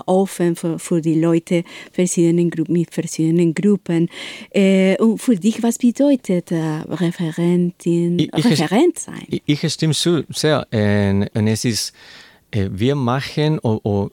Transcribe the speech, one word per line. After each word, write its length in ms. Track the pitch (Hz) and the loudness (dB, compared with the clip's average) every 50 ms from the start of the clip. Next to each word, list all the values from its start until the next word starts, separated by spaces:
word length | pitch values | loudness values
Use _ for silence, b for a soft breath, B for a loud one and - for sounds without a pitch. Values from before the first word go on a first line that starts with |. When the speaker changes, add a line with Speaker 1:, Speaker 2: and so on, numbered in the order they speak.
| - | -2
Speaker 1:
offen 520 | - 185 190 196 185 - - 180 175 170 | 0 2 2 2 0 -2 -2 -2 -2 -2
für, 220 | - - 170 160 165 | -2 -4 -6 -6 -6
für 220 | - - 180 170 | -4 -2 -2 -2
die 180 | 151 165 156 160 | 0 0 0 2
Leute, 460 | 160 170 165 170 - - 180 170 170 B B B B B | 2 2 2 0 0 0 -2 -2 -2 B B B B B
verschiedenen 600 | - - 180 180 - 185 170 170 165 175 175 170 | -4 -2 -2 0 2 2 2 4 4 2 2 0
Gru-, 200 | 160 165 156 - | 0 -2 -2 0
mit 220 | 160 175 160 - | 0 0 -2 -2
verschiedenen 640 | - - 160 165 - - 160 160 165 175 175 165 147 | -4 -6 -6 -6 -4 -2 0 2 2 2 2 2 0
Gruppen. 560 | - 180 208 208 185 - - 170 165 170 B B B B B B B B B | 2 2 2 2 2 0 -2 0 0 0 B B B B B B B B B
Äh, 460 | - 214 196 190 190 190 190 190 190 - | 0 2 2 4 4 4 4 2 2 2
und 160 | 220 226 214 - | 2 2 2 0
für 180 | - - 233 | 0 0 0
dich, 260 | 175 160 220 - - | 2 0 0 0 0
was 160 | 220 233 233 - | -2 -2 0 0
bedeutet, 760 | - 240 226 - 269 294 277 247 - - 185 175 - - | 0 0 2 2 2 2 2 2 0 -2 -2 -2 -2 -2
äh, 300 | 180 160 160 160 151 156 - | -4 -2 -2 -2 -4 -4 -6
Referentin, 1300 | - - 160 180 165 175 - 180 156 156 - 170 175 180 175 180 175 - - - 175 170 170 170 175 175 175 | -6 -4 -2 -2 -2 -2 -2 -4 -4 -2 0 0 2 2 2 2 0 -4 -4 -2 0 0 2 2 0 0 0
Speaker 2:
Ich, 120 | 156 - - | 0 0 0
ich 80 | 165 151 | 0 2
Speaker 1:
Referent 540 | 240 160 151 160 156 180 226 339 359 - - | 2 2 2 0 0 2 2 2 2 0 -2
sein? 260 | - - - - - - | -6 -14 -14 -16 -10 -8
Speaker 2:
ich, 140 | - - - - 147 143 - | -8 -4 -2 -2 -2 0 -2
ich 80 | 156 | -4
stimme 220 | - - 160 160 143 | -4 -2 0 0 0
zu, 300 | - - 170 175 147 - - | 0 0 0 0 0 -2 -4
sehr. 360 | - - - 151 151 123 - - | -6 -2 0 0 0 0 -2 -2
Und, 580 | - 110 104 104 104 104 101 98 98 98 101 - - | 0 0 2 2 2 2 2 2 0 0 -2 -2 -2
und 120 | 113 107 | 0 0
es 180 | 107 110 107 - | 0 0 0 -2
ist, 280 | 123 110 - - - B B B B B B B B B B _ _ | -2 -2 -4 -6 -8 B B B B B B B B B B _ _
äh, 180 | - 104 95 98 | -4 -4 -4 -2
wir 240 | 101 90 110 131 143 | -2 -2 0 0 0
machen, 640 | 147 127 117 123 139 131 - - 160 151 156 156 151 | 0 0 -2 -2 -2 -4 -6 -4 -2 0 0 0 0
o-, 200 | - 120 110 107 | 0 -2 -2 -2
o-, 280 | - 110 101 98 101 - | -2 -2 0 0 -2 -4